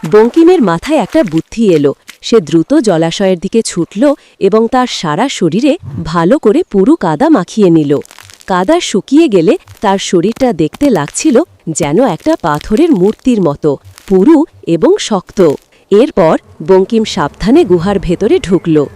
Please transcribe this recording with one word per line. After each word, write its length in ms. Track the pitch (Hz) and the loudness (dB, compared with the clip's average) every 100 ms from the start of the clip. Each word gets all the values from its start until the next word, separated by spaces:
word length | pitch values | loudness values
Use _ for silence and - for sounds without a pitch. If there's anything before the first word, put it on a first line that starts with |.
| 165 | 2
বঙ্কিমের 500 | 208 226 330 330 370 | 2 2 4 4 4
মাথায় 380 | 208 170 - 302 | 2 -2 -2 -2
একটা 240 | 190 - | 0 -2
বুদ্ধি 500 | 220 160 - - 226 | -2 -4 -6 -2 0
এলো। 200 | 160 143 - _ - | 2 0 -4 _ -18
সে 180 | - 233 | 0 0
দ্রুত 340 | 151 165 165 | 2 -2 2
জলাশয়ের 640 | 302 220 165 165 - 190 185 | 0 2 0 -2 -2 -2 -2
দিকে 220 | 190 226 | -2 -4
ছুটল 520 | - - 160 196 285 294 _ _ | -4 -6 -6 0 0 0 _ _
এবং 280 | 196 214 226 | 0 0 0
তার 200 | 254 247 | -2 -2
সারা 420 | - 165 151 269 | -4 -6 -2 -4
শরীরে 480 | - 175 170 277 320 - - | -2 -2 0 0 -2 -6 -10
ভালো 360 | 156 170 165 285 | -6 -2 2 2
করে 240 | 220 240 381 | 2 0 0
পুরু 240 | 202 196 330 | 0 2 0
কাদা 340 | 180 151 311 | 0 -2 0
মাখিয়ে 400 | 285 175 - 196 | 0 0 0 2
নিল। 300 | 165 143 139 - - - - - | 2 2 -2 -4 -20 -20 -20 -6
কাদা 320 | 185 185 339 | -4 0 -2
শুকিয়ে 480 | - 202 - 277 330 | 0 -6 0 2 2
গেলে 300 | 196 165 330 - - | 2 2 0 -4 -6
তার 160 | 208 190 | -2 -2
শরীরটা 560 | - 185 175 233 262 | 0 -2 -2 -2 -4
দেখতে 360 | 165 156 - 285 | -2 -4 -2 -2
লাগছিল 520 | 202 147 - 320 247 339 _ - | 0 -4 -4 0 0 -2 _ -10
যেন 340 | 151 151 165 | -6 -2 0
একটা 320 | 262 165 311 320 | 0 -2 -4 -2
পাথরের 500 | 165 147 - 214 339 | -2 -4 -2 0 2
মূর্তির 500 | 240 185 220 - 233 | 2 0 -2 -2 0
মতো, 360 | 165 143 156 139 - - - | 0 -2 -4 -4 -10 -20 -2
পুরু 380 | 190 208 330 370 _ - | 2 2 2 -2 _ -6
এবং 300 | 165 226 415 | -2 0 0
শক্ত। 540 | - 202 - - 170 - _ _ _ | -2 -6 -6 0 0 0 _ _ _
এরপর 480 | 202 294 - 160 226 _ - 156 | 2 2 2 0 0 _ -16 0
বঙ্কিম 360 | 185 190 226 | 0 2 -2
সাবধানে 600 | 214 - 147 - 180 285 | -2 -4 -6 -4 0 2
গুহার 360 | 247 175 175 196 | 2 0 0 -4
ভেতরে 400 | 156 170 202 359 | -2 -2 0 -2
ঢুকল। 460 | - 180 175 151 131 | 0 -2 0 0 -2